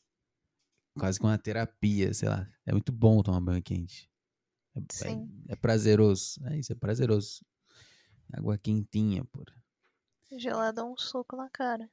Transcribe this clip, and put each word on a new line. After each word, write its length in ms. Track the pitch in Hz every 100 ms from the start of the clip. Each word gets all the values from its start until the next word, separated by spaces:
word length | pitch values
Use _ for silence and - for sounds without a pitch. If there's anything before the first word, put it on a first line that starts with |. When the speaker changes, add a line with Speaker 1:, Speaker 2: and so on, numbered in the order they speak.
| _ _ _ _ _ _ _ _ _ -
Speaker 1:
quase 200 | 95 92
que 60 | 110
uma 120 | 107
terapia, 760 | - 107 113 - 104 101 98
sei 140 | 101 107
lá. 200 | 101 98 - -
É 60 |
muito 200 | 104 -
bom 320 | 117 110 110
tomar 160 | 98 90
banho 240 | 90 87
quente. 460 | - 90 87 - - _ _ _ _ _ _ -
É, 40 |
é, 40 | -
Speaker 2:
Sim. 400 | - - 220 226 - -
Speaker 1:
é 80 | -
prazeroso. 840 | 120 113 107 104 107 95 - - 131
É 120 | 151
isso, 160 | 131
é 20 | 117
prazeroso. 680 | 101 117 127 107 101 - - _ _ _ - _ _ _ -
Água 260 | - 104 101
quentinha, 680 | - 107 104 107 107 92 -
pura. 280 | - - - _ _ _ _ _ _ _ 262
Speaker 2:
Gelada 440 | 240 226 220 220
é 20 |
um 140 | 240 254
soco 380 | - 262 247 254
na 140 | 262
cara. 400 | - 254 226 226